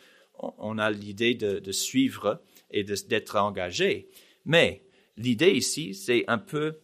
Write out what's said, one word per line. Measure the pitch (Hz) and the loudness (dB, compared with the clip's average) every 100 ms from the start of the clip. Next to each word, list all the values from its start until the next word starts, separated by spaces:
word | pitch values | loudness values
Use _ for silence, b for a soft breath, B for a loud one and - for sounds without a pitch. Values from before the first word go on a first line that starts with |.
| b b b - | b b b -14
on, | - - | -12 -10
on | 107 110 | -8 -2
a | 110 | 0
l'idée | 107 104 101 117 117 | -2 -6 0 2 2
de, | 107 95 | 0 -2
de | 98 | -4
suivre | 95 - 131 131 101 101 - b b b | -6 -2 2 0 0 -2 -2 b b b
et | 104 101 | -4 -2
de, | 98 - | -4 -2
d'être | 110 - 107 | -2 0 0
engagé. | 101 98 90 101 190 117 - b b b - | 0 0 -4 0 0 0 -6 b b b 2
Mais | 165 117 85 _ b b - | 4 4 2 _ b b -6
l'idée | 123 113 170 | -2 4 4
ici, | 135 - - 170 190 | 4 2 -4 -6 -6
c'est | - 120 - | 0 0 2
un | 117 | -2
peu | - 151 156 156 | -2 -4 -4 -6